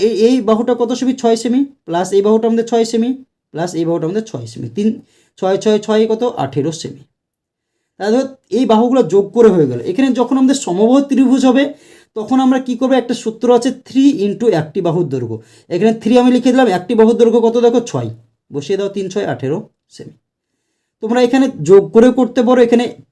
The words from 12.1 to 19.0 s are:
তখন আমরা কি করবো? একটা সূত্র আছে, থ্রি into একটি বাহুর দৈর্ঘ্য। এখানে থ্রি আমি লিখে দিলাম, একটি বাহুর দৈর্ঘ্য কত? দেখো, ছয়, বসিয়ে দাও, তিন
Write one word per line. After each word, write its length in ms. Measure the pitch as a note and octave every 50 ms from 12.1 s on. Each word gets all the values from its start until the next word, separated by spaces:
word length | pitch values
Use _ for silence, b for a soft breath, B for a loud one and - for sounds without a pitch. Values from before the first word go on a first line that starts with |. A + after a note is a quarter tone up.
| B A3
তখন 200 | G#3+ A3 C4 C4 C4
আমরা 140 | B3+ C4 C4 C4 B3+
কি 60 | B3 -
করবো? 160 | C4 B3+ C4+ B3+
একটা 140 | B3 - B3 - -
সূত্র 240 | A3 A3 A3+ - A#3 B3 A#3
আছে, 120 | A#3+ C4+ C4 - - -
থ্রি 160 | A3 C4 C4+ C#4+ C4+ F#3 G3
into 200 | G3+ F#3+ - A#3 A#3 F#3 D#3
একটি 200 | D3+ - - G3 F3 E3+
বাহুর 180 | D#3 F3+ E3+ C3+ C3
দৈর্ঘ্য। 240 | C3 B2 A#2 A2+ A2 b b b b b b E3+
এখানে 160 | F3+ G#3 A3+ A3 A3
থ্রি 120 | - A3 B3+ B3
আমি 100 | B3 B3+ B3+
লিখে 140 | B3 B3 C4 A#3+
দিলাম, 140 | C4 B3+ A3+ F3+ F3
একটি 160 | F3+ - A#3+ G#3+
বাহুর 160 | A3 A3 A#3+ -
দৈর্ঘ্য 200 | A#3 A3+ A3 A#3+ A3+
কত? 100 | A3+ A3+ A#3+ A#3
দেখো, 140 | A#3 A#3 B3 A#3 -
ছয়, 200 | - C3 A#2 A2 A2+ - _ _ _ _ _ _ -
বসিয়ে 220 | C#3+ C#3 - G3 F#3+
দাও, 100 | G3+ G3 G3
তিন 100 | G3+